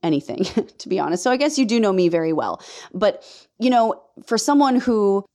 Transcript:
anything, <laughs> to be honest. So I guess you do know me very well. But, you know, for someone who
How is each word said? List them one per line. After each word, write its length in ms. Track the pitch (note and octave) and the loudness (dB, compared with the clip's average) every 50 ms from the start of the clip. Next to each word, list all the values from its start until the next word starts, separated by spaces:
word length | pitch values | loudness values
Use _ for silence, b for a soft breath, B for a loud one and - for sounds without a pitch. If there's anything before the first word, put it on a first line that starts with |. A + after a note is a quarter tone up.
| - | 0
anything, 420 | E3+ D3+ C#3+ - - - - F#3+ | 0 -2 -2 -2 -6 -4 -4 -4
<laughs> 340 | - - - - - _ _ | -2 -2 -4 -4 -4 _ _
to 100 | - - | -8 -6
be 100 | F#3 F#3+ | -4 -4
honest. 240 | D3+ D3 - - - | -2 -2 -4 -2 0
So 80 | B3+ | 0
I 60 | B3+ | 0
guess 220 | B3 C#4 D4+ D4+ C#4+ | 2 0 -2 0 0
you 60 | C4+ | 0
do 160 | G#3 A#3 A#3 | 2 2 2
know 120 | A3 G3+ F#3+ | 2 2 2
me 160 | F#3 F3+ E3+ | 2 2 2
very 240 | E3 E3+ D#3+ D#3+ D#3+ | 2 0 0 0 -2
well. 300 | D3+ A#2 G2+ E2+ - B B B B B B B | -2 -2 -4 -6 -8 B B B B B B B
But, 320 | F#3 G#3 G3+ - - B B B B B B _ _ | -2 0 0 -2 -2 B B B B B B _ _
you 120 | A3+ B3+ | 0 2
know, 320 | B3 A#3+ A3+ A3 - - - _ _ - - | 2 4 2 2 0 -4 -8 _ _ -20 -8
for 140 | - A#3 A3 | -4 -4 -2
someone 380 | A3+ - D4 C#4+ C#4+ C4+ B3+ | 0 2 2 4 4 4 2
who 480 | A#3+ B3 B3+ A#3 G#3+ G#3 G3+ G3 G3 G3 _ _ | 0 0 0 0 2 2 2 0 0 -4 _ _